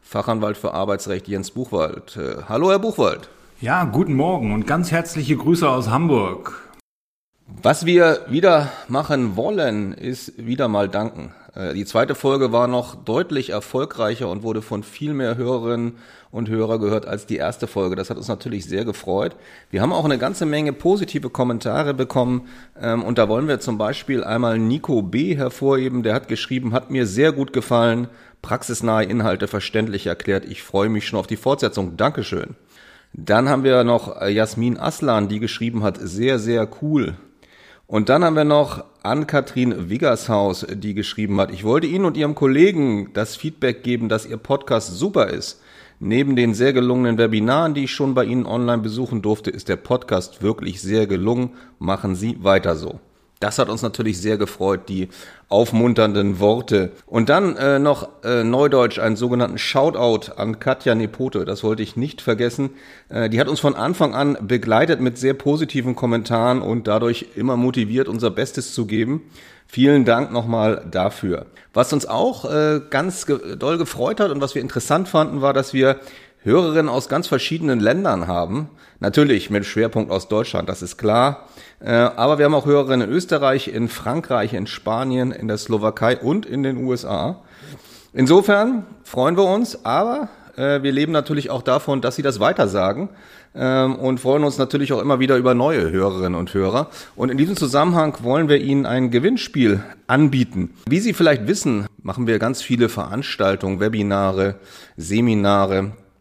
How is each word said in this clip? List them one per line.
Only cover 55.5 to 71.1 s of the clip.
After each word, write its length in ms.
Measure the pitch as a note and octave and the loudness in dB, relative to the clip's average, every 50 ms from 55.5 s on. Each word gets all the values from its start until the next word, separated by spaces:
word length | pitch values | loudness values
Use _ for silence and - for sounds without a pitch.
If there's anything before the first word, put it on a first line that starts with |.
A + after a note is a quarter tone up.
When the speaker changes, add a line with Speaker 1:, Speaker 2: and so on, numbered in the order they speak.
Speaker 1:
aufmunternden 880 | - G2+ A#2+ A2+ A#2 A2 A#2 B2 A#2 A2 A2 G#2+ G2+ G2+ G#2 G2+ G2+ F2+ | 4 4 4 4 4 2 4 4 4 4 4 4 4 2 0 0 0 4
Worte. 520 | G2+ G#2 A2 A#2+ A#2 - A2+ G2+ F#2 F#2 - - _ | 4 4 4 4 0 2 2 2 2 0 -4 -12 _
Und 240 | - - A2+ A#2 G2+ | -2 0 0 4 4
dann, 260 | C#3+ F3+ F#3+ F#3 C#3+ | 4 4 4 2 0
äh, 220 | G#2+ C3 C#3 C#3 C3+ | 0 0 2 2 4
noch, 300 | C#3+ D3 C#3+ - - - - - - | 4 2 2 0 -2 -14 -16 -10 -4
äh, 180 | A2+ B2 A#2+ A2+ | 0 0 2 2
neudeutsch 560 | A2+ A#2+ C3 C#3+ D3 C#3 C3 B2 A2 - - | 2 2 4 4 4 6 4 4 4 2 0
einen 180 | - A2+ A2 | 0 0 0
sogenannten 420 | G#2 A#2+ B2 B2 A#2+ B2 - - A2+ | 0 0 0 2 2 0 0 0 -4
Shoutout 760 | - - - C3+ C3+ D#3+ E3 - B2 A#2+ A2+ G#2 - - - - | -6 -2 0 2 2 2 2 2 2 2 2 2 -2 -6 -8 -6
an 200 | G#2 A2 A2 G#2+ | -4 -4 -4 -4
Katja 360 | - C#3 B2+ - - C3 A#2 | -2 -2 -2 0 2 2 2
Nepote. 500 | A2+ A2+ G#2+ A2 - C3 C3 - G2+ F2+ | 2 2 -2 -2 -4 -4 -2 -2 -2 -2
Das 180 | - G2+ G2+ - | -2 -4 -2 -2
wollte 200 | A2 A2 G#2+ A2 | -2 0 0 -4
ich 140 | G2+ - | -6 -4
nicht 260 | - B2 D3 - - - | -6 -6 -6 -6 -8 -2
vergessen. 480 | - A#2 G#2 A#2+ A#2+ A#2+ - C#3 C3+ C3+ - - - - - _ _ | -2 0 2 0 -2 0 -2 -4 -6 -6 -12 -20 -20 -20 -20 _ _
Äh, 180 | - A#2 A#2 A2 | -4 -2 -2 0
die 100 | A2 A2+ | 2 2
hat 100 | C#3+ D3+ | 2 2
uns 120 | D#3 D3 | 0 0
von 140 | - C#3+ C3+ | 0 0 0
Anfang 400 | - A2 C#3+ F3+ - E3+ C#3+ G#2 | 0 -2 -2 0 2 0 0 2
an 240 | B2 C#3+ C#3+ C#3 - | 0 0 0 0 -2
begleitet 640 | G#2+ G2 A#2+ A#2+ G2 G#2+ A2 A2 C#3+ E3 E3 B2 B2+ | -2 -2 -2 0 2 2 4 4 4 4 2 2 0
mit 160 | B2+ A#2+ B2 | -2 -2 0
sehr 160 | B2 C3+ C3+ | 0 0 0
positiven 600 | C3+ - C#3+ C#3+ D#3 D#3+ - - C#3 A#2+ B2+ B2 | 0 0 0 0 0 0 -2 -2 -4 -2 -2 -4
Kommentaren 680 | - - A#2+ A#2 A#2 G#2+ - A#2+ A2+ A2+ B2 B2+ C3 - | -2 0 0 0 0 0 0 0 2 2 2 2 0 0
und 240 | F#2+ A2+ A#2+ A2 | -2 -4 -2 0
dadurch 400 | A2 G#2 A2 A#2 A#2 A#2+ A#2+ - - - | 0 0 2 2 0 0 -2 -6 -12 -8
immer 220 | - A2+ C3 B2+ A#2+ | -4 -2 0 0 2
motiviert, 500 | A#2+ B2+ B2 B2 A2+ G#2 A2 B2+ C3+ - | 0 0 2 0 -2 0 2 0 0 0
unser 220 | G2+ A#2 A#2 A2+ | -2 -2 -2 -2
Bestes 420 | F#2 G2 A#2+ C3 - - B2 - - | 0 0 -4 -4 -4 -8 -10 -8 -6
zu 140 | - A#2+ | -6 -4
geben. 340 | G#2 G#2 A2 A2+ A#2 C#3 D#3+ - - - - - - - - _ | -2 0 -2 0 0 -2 -6 -6 -12 -20 -20 -20 -20 -20 -20 _
Vielen 400 | _ - B2 B2+ C#3 D3 C#3+ B2+ | _ 0 4 6 6 8 6 8
Dank 260 | A2+ A#2 A#2 C#3+ - A2 | 6 4 4 4 0 -2
nochmal 540 | A#2+ A#2 A2+ A#2 A2+ G#2+ G#2+ G#2+ - - E2 | -4 -2 0 0 2 2 2 2 0 -4 -6
dafür. 540 | E2 F#2 F#2 G2 | -2 0 0 0